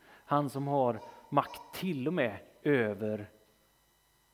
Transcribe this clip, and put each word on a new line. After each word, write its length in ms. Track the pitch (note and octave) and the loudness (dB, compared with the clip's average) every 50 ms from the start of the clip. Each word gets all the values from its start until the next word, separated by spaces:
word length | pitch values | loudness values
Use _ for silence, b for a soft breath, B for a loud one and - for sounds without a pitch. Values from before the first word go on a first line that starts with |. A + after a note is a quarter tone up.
| _ | _
Han 440 | - - - - - D3 D3 D3 C3 | -20 -20 -20 -2 0 2 2 2 0
som 160 | - C#3 C#3+ | -2 -4 -2
har 340 | C#3+ C#3+ C#3 C3 A#2+ A2 G#2+ B B B B B B | 0 2 2 4 2 2 0 B B B B B B
makt 320 | C#3+ C#3 - - - - - - - | 2 2 2 2 -4 -16 -16 -14 -10
till 320 | - F#3 F#3+ D#3 C3 B2 | -6 -4 -4 -4 -2 -2
och 80 | D3+ F3+ | -2 0
med 240 | E3+ B2+ A2 G2 F#2 - - - - | 0 0 0 -2 -6 -12 -20 -16 -4
över 680 | - D3+ C#3+ B2+ A2+ G#2+ G#2 G2 A2 G#2+ G#2+ G#2 G2+ - - _ _ _ _ _ _ _ _ _ _ _ _ _ _ _ _ _ _ _ | 0 2 4 4 2 2 0 -2 -2 -2 -2 -4 -6 -12 -18 _ _ _ _ _ _ _ _ _ _ _ _ _ _ _ _ _ _ _